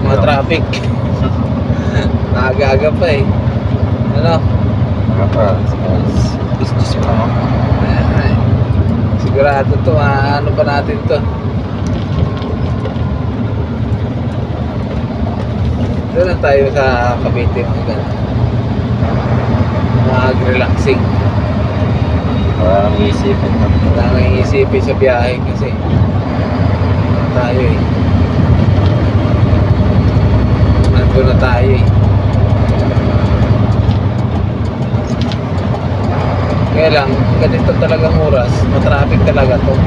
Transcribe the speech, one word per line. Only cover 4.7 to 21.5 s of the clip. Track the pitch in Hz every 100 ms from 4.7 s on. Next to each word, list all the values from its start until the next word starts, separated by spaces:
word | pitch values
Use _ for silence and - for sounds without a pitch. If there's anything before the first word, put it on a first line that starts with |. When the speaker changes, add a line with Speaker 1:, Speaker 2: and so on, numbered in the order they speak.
| - - - -
Speaker 2:
Aga | 98 98
pa. | 120 104 98
Alas | - - 98 98 - - - - - -
dis | - - - -
pa, | -
no? | 113 - - - - - - - - - -
Speaker 1:
Ay, | 120 - - - - - - - - -
sigurado | - 135 143 139 135 139
to, | - 151
ano | 143 139 139 147 143
pa | 147
natin | 147 143 143 - -
to. | 151 113 - - - - - - - - - - - - - - - - - - - - - - - - 110 107 - - - - - - - - - 104 107 - - - - - - - - - - -
Doon | 156 185
lang | 170
tayo | 156 139 139
sa | 139 131 123 120 120
Cavite, | 123 120 120 - -
mga | -
ganun. | - - - - - - - - - - - - - - - - - - - - - 123 127
Mag-relaxing. | 127 - - - 127 117 - 139 131 - - - - -